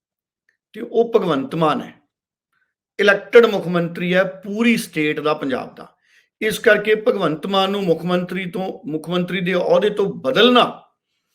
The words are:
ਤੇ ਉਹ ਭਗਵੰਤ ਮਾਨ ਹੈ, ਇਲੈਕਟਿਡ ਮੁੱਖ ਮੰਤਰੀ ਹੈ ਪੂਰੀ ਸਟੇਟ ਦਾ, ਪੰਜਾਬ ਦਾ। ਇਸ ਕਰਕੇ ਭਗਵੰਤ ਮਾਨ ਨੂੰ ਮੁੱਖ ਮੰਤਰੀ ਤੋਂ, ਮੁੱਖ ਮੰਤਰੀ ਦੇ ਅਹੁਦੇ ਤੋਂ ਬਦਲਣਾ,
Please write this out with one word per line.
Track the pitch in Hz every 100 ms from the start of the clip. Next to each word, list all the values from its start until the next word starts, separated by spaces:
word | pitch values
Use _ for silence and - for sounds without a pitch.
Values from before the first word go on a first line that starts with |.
| _ _ _ _ _ _ _
ਤੇ | -
ਉਹ | - 226 233 214
ਭਗਵੰਤ | 185 139 131 165
ਮਾਨ | 156 127
ਹੈ, | - - _ _ _ _ _ _ _ _ _ -
ਇਲੈਕਟਿਡ | 202 196 - 240 226
ਮੁੱਖ | 196 165
ਮੰਤਰੀ | 175 165 170 175
ਹੈ | 185
ਪੂਰੀ | 190 - 202 208 233 226
ਸਟੇਟ | - 156 151 147
ਦਾ, | 147
ਪੰਜਾਬ | 151 143 117 101 -
ਦਾ। | - _ _ _ _ -
ਇਸ | 214 -
ਕਰਕੇ | 226 208 208 214
ਭਗਵੰਤ | 233 202 165 151 196
ਮਾਨ | 196 190
ਨੂੰ | 202
ਮੁੱਖ | 185 165 170
ਮੰਤਰੀ | 180 175 185 185
ਤੋਂ, | 165 185 160 143
ਮੁੱਖ | 156 165
ਮੰਤਰੀ | 180 175 185
ਦੇ | 180
ਅਹੁਦੇ | 180 160 175 208
ਤੋਂ | - 196
ਬਦਲਣਾ, | 127 131 147 233 247 143 - - _ _ _ _